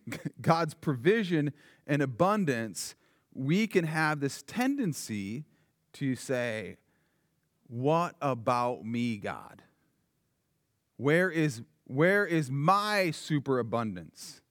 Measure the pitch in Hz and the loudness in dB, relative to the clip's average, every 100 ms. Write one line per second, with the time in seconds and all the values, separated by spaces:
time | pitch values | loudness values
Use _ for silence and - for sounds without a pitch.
0 | - 110 - - 127 165 165 - - 131 | -10 -10 -10 -2 2 4 2 -2 -2 2
1 | 127 226 185 170 147 - - _ - 143 | 2 2 2 0 0 -4 -14 _ -2 0
2 | 139 113 180 214 175 120 113 85 - - | 0 2 2 4 2 0 -2 -6 -10 -12
3 | _ _ _ - 135 180 220 185 165 160 | _ _ _ -6 0 2 4 2 2 0
4 | 160 151 139 - - - 254 285 214 139 | 0 0 -2 -4 -8 0 0 2 -2 -2
5 | - 107 98 117 151 _ _ _ _ - | -6 -6 -6 -8 -10 _ _ _ _ -6
6 | 139 123 - 127 120 110 92 87 _ _ | -4 -4 -2 -2 -2 -4 -8 -12 _ _
7 | _ _ _ _ _ _ - 120 131 160 | _ _ _ _ _ _ -12 -2 2 2
8 | 175 - 143 123 113 123 120 127 110 120 | 0 -2 -2 0 2 2 2 -2 -4 -2
9 | 120 107 104 65 50 - - _ _ _ | -2 -2 -6 -8 -12 -20 -20 _ _ _
10 | _ _ _ _ _ _ _ _ _ - | _ _ _ _ _ _ _ _ _ -4
11 | 123 160 185 160 156 113 - _ - 131 | 2 4 4 2 0 -2 -12 _ -8 2
12 | 165 202 196 165 135 139 151 196 214 208 | 4 4 2 0 0 0 2 2 2 0
13 | 185 151 - 151 139 127 117 117 113 90 | 0 -2 -2 -2 0 0 0 -2 -2 -6
14 | 80 - - - _ | -12 -16 -18 -20 _